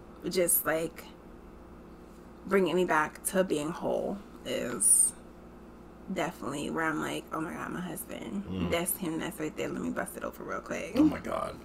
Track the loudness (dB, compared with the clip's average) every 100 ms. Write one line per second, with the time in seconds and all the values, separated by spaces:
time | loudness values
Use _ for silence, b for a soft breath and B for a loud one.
0 | -18 -8 0 4 4 4 4 0 0 -6
1 | -16 -16 -18 -18 -16 -16 -16 -18 -16 -18
2 | -18 -18 -18 -14 2 4 6 4 4 4
3 | 2 -2 0 2 4 2 0 -2 0 0
4 | 0 -4 -8 -12 -6 -4 -2 4 8 10
5 | 8 6 -6 -18 -18 -18 -18 -18 -18 -12
6 | -4 -2 -2 -2 -6 -4 -2 0 0 0
7 | -2 -4 -4 -4 -4 -6 -6 -4 -6 -6
8 | -8 -10 -6 -6 -4 -2 0 2 0 -2
9 | -2 -2 -4 -4 -4 -4 -4 -2 -2 -2
10 | -4 -6 -8 -6 -6 -6 -4 -6 0 6
11 | 6 4 -2 -4 -4 -6